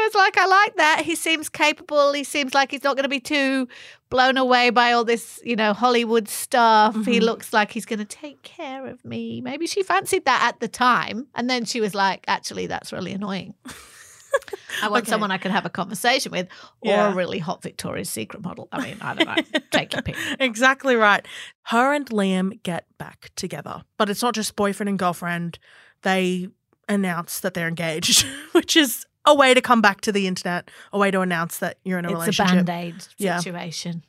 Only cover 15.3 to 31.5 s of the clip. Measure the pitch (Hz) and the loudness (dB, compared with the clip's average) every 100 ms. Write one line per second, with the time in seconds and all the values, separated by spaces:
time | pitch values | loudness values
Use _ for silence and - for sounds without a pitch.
15.3 | 185 185 196 175 - 175 208 247 262 196 | -2 -2 -2 -2 -4 -6 -2 0 0 0
16.3 | 175 180 - - _ 143 202 208 185 175 | -6 -6 -10 -20 _ 0 2 2 0 -2
17.3 | 190 165 175 - - - - 196 - - | -4 -6 -8 -10 -10 -8 -8 -8 -8 -10
18.3 | - 175 - - - 254 220 - - - | -10 -12 -12 -10 -8 -8 -10 -6 -2 -2
19.3 | - - 302 - 302 - 196 - 147 - | -2 -4 -4 -2 -2 -2 -4 -6 -8 -6
20.3 | 285 262 214 262 269 269 240 214 190 - | -2 -2 2 2 2 2 4 4 4 0
21.3 | - - - - 233 262 294 262 214 196 | -16 -18 -16 -2 2 2 0 -2 -2 0
22.3 | 185 190 - - 165 - - - - - | 0 -2 -4 -8 -8 -10 -16 -18 -18 -18
23.3 | - 180 156 - - - - 208 202 240 | -12 -10 -10 -12 -14 -10 -2 -2 0 -2
24.3 | 220 208 - 202 190 202 196 180 170 175 | -2 -4 -2 -2 -2 -4 -2 -2 -2 -4
25.3 | 170 170 - _ - _ _ 190 190 185 | -6 -6 -10 _ -20 _ _ 0 2 2
26.3 | 185 185 - _ _ - 202 185 170 175 | -2 -4 -12 _ _ -4 -2 0 -2 -6
27.3 | - 196 180 165 165 165 156 - - 277 | -6 -6 -4 -4 -4 -4 -2 2 2 2
28.3 | 277 302 349 - 330 277 - - _ - | -4 0 2 4 4 4 0 -12 _ 4
29.3 | 294 262 254 247 233 208 190 - 202 190 | 6 8 6 4 4 4 2 -2 -2 -2
30.3 | 185 185 175 - - - 202 196 190 185 | -4 -4 -6 -6 -16 -8 0 0 2 0
31.3 | 170 165 | -2 -4